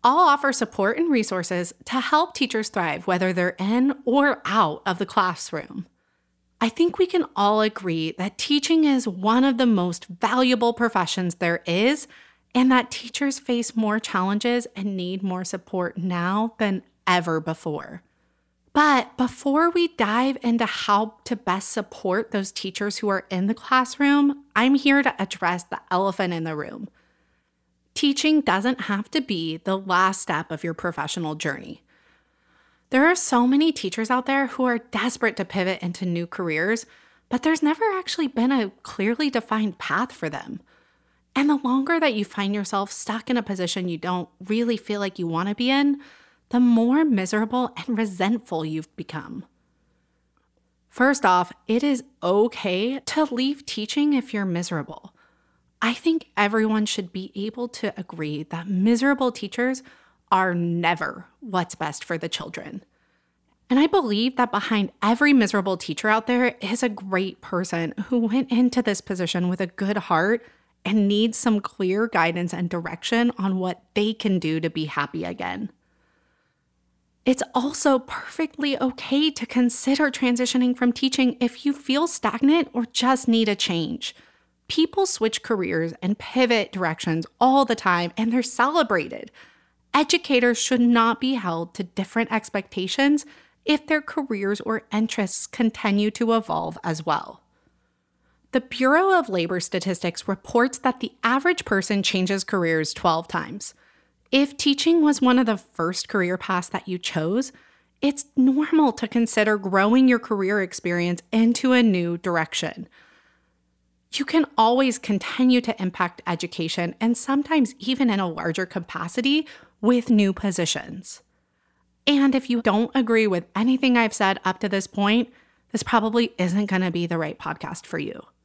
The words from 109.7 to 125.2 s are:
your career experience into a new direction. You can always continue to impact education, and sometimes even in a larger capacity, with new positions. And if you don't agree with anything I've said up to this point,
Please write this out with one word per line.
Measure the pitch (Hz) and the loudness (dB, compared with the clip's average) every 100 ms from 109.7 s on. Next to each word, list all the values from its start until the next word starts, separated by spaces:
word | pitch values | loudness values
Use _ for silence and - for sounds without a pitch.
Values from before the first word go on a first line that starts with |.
| 190 202 247 262 | 2 6 6 6
your | 240 | 4
career | 240 208 190 208 | 0 -2 0 -2
experience | 180 - 180 175 175 175 _ | -2 -4 -2 0 0 -2 _
into | 226 226 233 262 | 2 4 4 4
a | 254 | 4
new | 233 185 170 175 | 4 2 0 -2
direction. | 185 170 160 - - - - _ _ _ _ _ _ _ _ _ _ _ _ | -2 -2 -2 -4 -6 -8 -16 _ _ _ _ _ _ _ _ _ _ _ _
You | - 277 | -8 0
can | 320 294 - | 0 2 4
always | 220 247 269 233 | 4 4 2 0
continue | - 196 - - 254 247 | -2 -4 -4 2 4 4
to | 247 - | 2 -4
impact | 185 - 180 - - | -4 -2 -4 -2 -6
education, | 170 175 - 160 - 175 - | -4 -4 -4 -4 -2 -4 0
and | 226 233 | 0 0
sometimes | - 277 285 311 233 - | 0 0 2 2 2 -2
even | 208 262 254 | -6 0 2
in | 196 | 2
a | 180 | -2
larger | 160 165 165 185 | -2 -4 -2 -4
capacity, | 196 170 - 170 - 254 302 302 - _ _ | -6 -8 -8 -4 -2 0 0 -2 -16 _ _
with | 208 247 233 | 2 2 4
new | 214 196 | 4 4
positions. | 196 202 180 165 - - 170 - - _ _ _ _ _ _ _ _ - | 0 -2 0 -2 -4 -8 -14 -14 -18 _ _ _ _ _ _ _ _ 2
And | 285 277 | 4 4
if | 262 262 | 2 0
you | 240 | 0
don't | 226 202 233 269 | 2 2 2 0
agree | 233 226 214 | 2 2 4
with | 180 - | 0 -2
anything | 196 233 262 269 240 | 0 2 2 4 4
I've | 220 | 2
said | - 196 196 185 | 2 0 2 -2
up | 185 | -2
to | 202 | -2
this | 196 - | -2 -2
point, | - 202 226 | 0 2 2